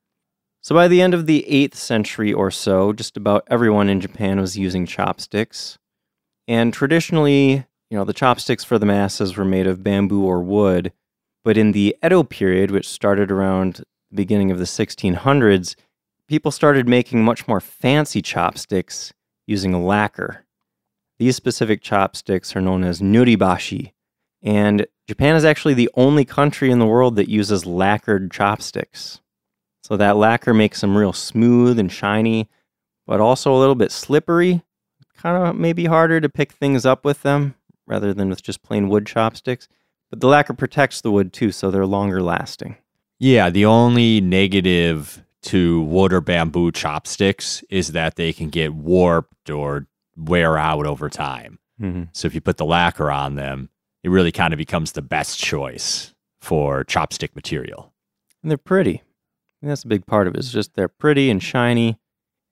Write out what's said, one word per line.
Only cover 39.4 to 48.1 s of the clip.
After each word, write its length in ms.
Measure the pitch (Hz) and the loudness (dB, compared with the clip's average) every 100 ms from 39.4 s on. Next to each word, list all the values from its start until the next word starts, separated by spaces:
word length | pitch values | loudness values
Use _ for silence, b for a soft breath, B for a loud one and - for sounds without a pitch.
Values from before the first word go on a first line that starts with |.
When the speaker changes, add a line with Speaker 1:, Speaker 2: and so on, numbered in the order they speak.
| - 123 _ _ _ _ _ | -8 -10 _ _ _ _ _
Speaker 1:
But 120 | 113 | -2
the 80 | 127 | 4
lacquer 260 | 147 143 | 4 4
protects 460 | 127 131 - 135 - | -2 -4 0 -2 -2
the 100 | 117 | 0
wood 220 | 101 92 | 0 0
too, 180 | - 110 | -2 -4
so 200 | - 98 | -2 -2
they're 160 | 95 95 | 0 0
longer 360 | 101 101 92 | 0 -2 -2
lasting. 540 | 87 85 - - - 110 _ _ _ - | -2 -4 -6 -14 -16 -16 _ _ _ -2
Speaker 2:
Yeah, 320 | 131 120 90 | 4 4 4
the 140 | 90 104 | 4 6
only 540 | 113 120 120 117 110 | 6 6 4 4 4
negative 1040 | 92 92 98 98 90 87 85 78 71 - _ _ | 2 2 2 2 2 2 0 -2 -8 -18 _ _
to 400 | - 95 87 82 | -4 0 2 0
wood 300 | 78 90 95 | 0 2 2
or 80 | 92 | 2
bamboo 500 | 82 85 82 82 85 | 0 -2 0 0 -2
chopsticks 920 | - 80 76 - - 98 - - - - | -2 -6 -8 -8 -2 -2 -2 -6 -12 -8
is 240 | 95 78 | -6 -4
that 220 | 82 80 | -4 -4